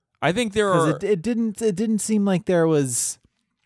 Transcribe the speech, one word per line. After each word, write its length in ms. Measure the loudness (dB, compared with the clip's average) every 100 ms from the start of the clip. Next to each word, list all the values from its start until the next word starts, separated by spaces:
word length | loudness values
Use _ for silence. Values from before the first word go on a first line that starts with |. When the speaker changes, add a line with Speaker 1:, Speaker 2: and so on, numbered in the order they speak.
| _ _
Speaker 1:
I 120 | -2
think 200 | -2 -2
there 180 | 0 2
Speaker 2:
'Cause 160 | 2 2
Speaker 1:
are 20 | 0
Speaker 2:
it, 80 |
it 180 | 0 0
didn't, 400 | 0 -2 -2 -2
it 140 | -2 -2
didn't 240 | 0 -2
seem 240 | 0 0
like 220 | 2 0 0
there 200 | 2 2
was, 540 | 2 0 -2 -6 -8 _ _ _ _